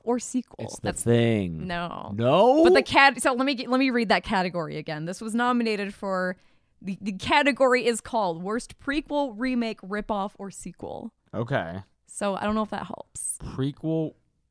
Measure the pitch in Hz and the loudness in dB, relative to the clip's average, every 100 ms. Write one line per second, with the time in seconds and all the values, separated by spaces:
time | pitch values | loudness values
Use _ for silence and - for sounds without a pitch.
0 | 226 240 - 254 - - 113 - - - | -2 -2 -2 -6 -6 -10 -10 -6 -6 -2
1 | 117 117 117 110 90 80 185 175 175 - | 4 4 6 2 0 -4 -6 -6 -6 -8
2 | - 101 120 151 240 302 339 349 - 302 | -8 0 4 6 6 8 8 6 6 6
3 | 277 247 302 240 262 247 233 254 269 240 | 6 6 0 0 0 -2 0 2 2 2
4 | 208 185 - 202 180 175 151 151 160 151 | 2 0 0 -2 0 -4 -6 -6 -8 -8
5 | 165 - 226 226 247 247 226 208 196 - | -6 -8 -6 0 2 2 0 -2 -4 -6
6 | 196 185 185 185 _ _ _ _ 190 185 | -4 -2 -2 -6 _ _ _ _ -10 -8
7 | 202 190 - 302 285 240 262 247 226 220 | -8 -6 2 4 4 4 4 4 2 -2
8 | - 226 190 165 185 233 - - - 294 | -2 -2 -2 -2 -4 -6 -6 -12 -4 -4
9 | - 294 277 208 254 247 226 214 185 208 | -2 -2 -2 -2 -2 0 -2 -6 -8 -6
10 | 208 208 202 - 196 - 185 - - - | -4 -4 -4 -8 -14 -12 -14 -12 -12 -10
11 | 226 _ _ 98 117 127 82 92 - _ | -12 _ _ -6 -2 -2 -2 -8 -12 _
12 | _ - 202 190 208 220 214 202 - - | _ -6 -4 -2 -2 -2 -2 -6 -10 -12
13 | - - - - 147 - 135 143 156 160 | -14 -10 -10 -8 -10 -4 -4 -4 -4 -2
14 | 156 - _ _ _ | -2 -8 _ _ _